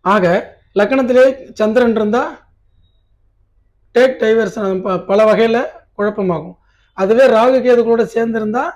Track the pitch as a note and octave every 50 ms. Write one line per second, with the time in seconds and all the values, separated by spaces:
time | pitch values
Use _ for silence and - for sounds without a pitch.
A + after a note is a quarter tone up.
0 | - F#3 G3+ G#3+ F3+ E3+ F3 A3 A#3 - - _ _ _ _ G3 G#3 G#3 C4 C4+
1 | C4 A#3+ B3 B3+ C4 C4+ C4 - - - - - G#3+ G#3+ A3 B3+ B3 A#3 A3 G#3+
2 | G#3+ G#3 G#3+ B3 D4 E4+ D4 - _ _ _ _ _ _ _ _ _ _ _ _
3 | _ _ _ _ _ _ _ _ _ _ _ _ _ _ _ _ _ _ _ A#3+
4 | B3 C4 B3+ - A3+ A3 A3 A3+ A3 F#3+ - A#3 G#3 F#3+ F#3+ F#3 G3 G#3 F#3 F3
5 | - - G3 G#3 A3 A3 G#3 F#3+ A3+ A3+ A3+ A#3+ C#4+ D#4 - - _ _ _ -
6 | G3+ G#3+ G#3 G#3+ G3 F#3 E3+ D#3 D#3 F3+ F3 _ _ _ _ _ _ _ _ -
7 | G3 F#3+ A3+ A#3+ C4+ B3+ A3+ G#3+ A#3 B3+ C4 B3+ A3+ B3 B3 A#3+ A3 A3+ A#3 A3+
8 | A3 - - A3+ A#3 A#3 A3+ A3+ G#3+ G#3+ G#3+ B3+ D4 F4 -